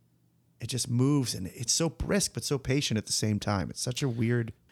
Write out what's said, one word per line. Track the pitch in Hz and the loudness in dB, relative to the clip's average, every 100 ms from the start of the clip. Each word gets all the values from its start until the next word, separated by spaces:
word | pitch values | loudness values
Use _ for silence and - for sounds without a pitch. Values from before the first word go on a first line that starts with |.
| _ _ _ _ _ _ | _ _ _ _ _ _
it | 113 | -6
just | 123 - | -4 0
moves, | 120 135 147 120 | 2 4 4 2
and | - 90 | -4 -8
it's | - 120 | -4 -2
so | - 165 | 0 0
brisk | - - 196 - | -2 0 2 0
but | - | -4
so | - 139 | -4 -2
patient | - 139 - 107 | 0 0 2 0
at | - | 0
the | |
same | - 107 104 | 0 0 0
time. | - 101 65 | 0 0 -2
It's | - | -4
such | - 123 | -6 -2
a | 139 | -2
weird | 117 113 123 110 - _ | 0 2 2 0 -8 _